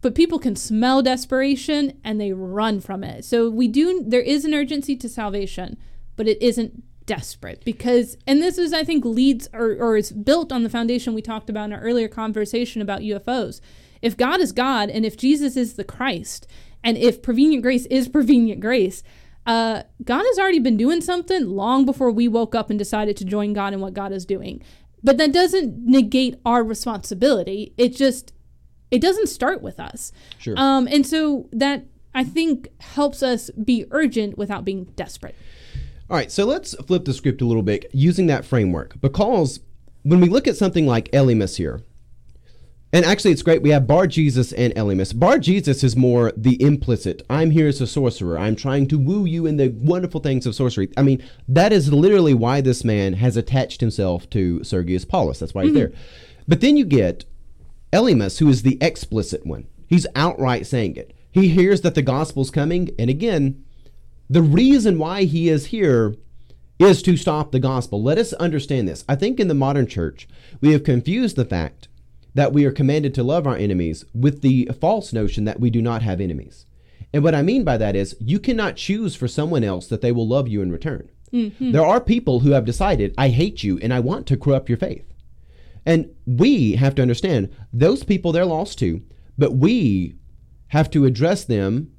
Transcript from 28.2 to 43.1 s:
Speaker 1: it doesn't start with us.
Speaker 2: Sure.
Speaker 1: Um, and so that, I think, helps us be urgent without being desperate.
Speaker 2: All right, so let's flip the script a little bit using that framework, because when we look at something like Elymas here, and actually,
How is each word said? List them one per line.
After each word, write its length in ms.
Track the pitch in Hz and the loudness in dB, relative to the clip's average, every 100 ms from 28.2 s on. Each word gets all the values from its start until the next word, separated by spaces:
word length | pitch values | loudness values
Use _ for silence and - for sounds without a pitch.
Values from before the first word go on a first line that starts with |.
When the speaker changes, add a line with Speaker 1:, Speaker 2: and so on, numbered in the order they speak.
| - - - - - _ _ | -12 -20 -20 -20 -20 _ _
Speaker 1:
it 100 | 254 | 0
doesn't 280 | 339 392 427 | 2 0 -2
start 340 | - 262 381 | -2 -4 -4
with 180 | - - | -10 -14
us. 320 | 160 - - - - - | -16 -16 -18 -20 -20 -14
Speaker 2:
Sure. 160 | - - | -8 0
Speaker 1:
Um, 280 | 269 269 254 | 2 2 2
and 160 | 285 277 | 2 2
so 420 | 320 311 277 - | 0 0 -2 -6
that, 340 | 226 277 277 - - - | -2 -2 -2 -8 -20 -10
I 100 | 254 | -4
think, 440 | 254 320 330 254 - - | -4 -2 -2 -2 -6 -20
helps 420 | - - 294 - | -12 -4 -2 -2
us 280 | 262 240 - | -2 -2 -6
be 360 | - 214 240 - | -8 -2 -2 0
urgent 460 | 294 302 226 208 - | -2 0 -2 -4 -6
without 280 | 202 202 | -8 -6
being 200 | 190 190 185 - | -6 -8 -10 -12
desperate. 380 | - - - - - - - - - - - | -14 -14 -18 -16 -20 -20 -16 -12 -12 -14 -6
Speaker 2:
All 60 | 170 | -4
right, 160 | 123 | -4
so 120 | - | -2
let's 300 | 208 330 - - - | 0 -2 -6 -16 -2
flip 180 | 180 | -2
the 80 | 180 | -2
script 260 | 127 139 - | -2 -2 0
a 20 | |
little 180 | 120 113 | 0 0
bit 280 | 101 104 - | 0 -4 -4
using 340 | 135 156 180 175 | 2 2 4 2
that 160 | 139 | 0
framework, 560 | - 127 98 85 - - | 0 0 0 -2 -6 -4
because 600 | 135 156 208 233 139 - - - - - | -2 0 0 2 0 -4 -18 -20 -20 -8
when 160 | 143 175 | 2 6
we 80 | 180 | 6
look 200 | 226 269 | 4 2
at 80 | - | 0
something 300 | 196 180 151 | 0 2 2
like 240 | 113 - | 0 2
Elymas 440 | 139 135 113 98 - | 2 4 2 0 -4
here, 260 | 80 62 - - - - - - _ - - - - | -6 -6 -14 -20 -20 -20 -20 -20 _ -20 -20 -20 0
and 140 | 127 | 2
actually, 280 | 160 | 2